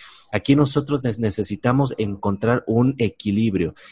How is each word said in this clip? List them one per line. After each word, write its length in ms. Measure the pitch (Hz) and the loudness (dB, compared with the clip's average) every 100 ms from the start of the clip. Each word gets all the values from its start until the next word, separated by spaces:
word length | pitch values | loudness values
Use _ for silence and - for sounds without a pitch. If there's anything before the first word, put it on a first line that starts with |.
| - - - | -18 -20 -8
Aquí 240 | 104 - 143 | -2 2 4
nosotros 480 | 139 143 139 143 | 4 0 -2 -2
nes-, 160 | 123 110 | -2 -2
necesitamos 720 | 110 110 101 101 123 131 131 - | -2 -2 -4 -2 0 2 0 -2
encontrar 640 | 104 98 101 98 113 120 - | -6 -4 -4 0 0 0 0
un 280 | 113 131 135 | 2 2 0
equilibrio 720 | 107 - 104 101 113 92 80 - - | -2 -2 -2 0 0 0 -2 -6 -20